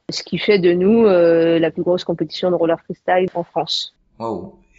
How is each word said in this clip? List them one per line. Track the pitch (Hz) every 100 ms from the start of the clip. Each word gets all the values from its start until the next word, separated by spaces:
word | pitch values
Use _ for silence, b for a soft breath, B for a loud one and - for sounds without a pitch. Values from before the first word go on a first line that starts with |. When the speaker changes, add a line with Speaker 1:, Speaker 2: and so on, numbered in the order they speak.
| -
Speaker 1:
ce | -
qui | - 180
fait | - 202
de | 175
nous, | 175 185 226 220
euh, | 180 170 165 165 165
la | 160
plus | 160
grosse | 175 180
compétition | - 170 156 - 180
de | 170
roller | 165 165
freestyle | - 185 - 185 185
en | 175
France. | 170 165 156 - - _ _ -
Speaker 2:
Waouh. | 113 95 - - _